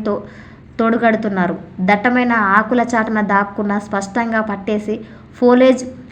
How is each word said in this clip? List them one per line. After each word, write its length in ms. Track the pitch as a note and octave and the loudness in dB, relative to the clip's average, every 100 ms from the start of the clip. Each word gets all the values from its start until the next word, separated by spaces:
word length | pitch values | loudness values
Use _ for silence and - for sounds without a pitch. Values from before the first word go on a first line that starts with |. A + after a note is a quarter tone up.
తో-, 160 | G#3+ G3+ - - - - - - | -2 -6 -8 -18 -20 -20 -10 -2
తోడుగడుతున్నారు. 800 | A3+ A3+ A3+ A3 A3 F#3+ F3 F#3+ - - | 0 2 2 2 0 -2 -2 -4 -10 -4
దట్టమైన 520 | F#3 G#3 B3 B3 B3 | 0 2 2 2 2
ఆకుల 480 | A#3 G3 G3+ A3 B3 | 2 2 2 2 0
చాటున 400 | A#3 A#3 G#3+ G#3+ | 0 -2 0 -2
దాక్కున్న 580 | G#3 G3 G3+ - G3+ G#3 | 0 0 0 -4 -4 -4
స్పష్టంగా 640 | G#3 G3+ G3 A#3+ A3+ A3+ | -4 -6 -4 -4 -2 -4
పట్టేసి 540 | G#3+ G3 A3+ G#3 G#3+ A3 - - - | -4 -6 -4 -4 -4 -8 -10 -20 -20
ఫోలేజ్ 480 | - B3 B3 C4 B3+ - - - | 0 4 6 6 4 -2 -14 -18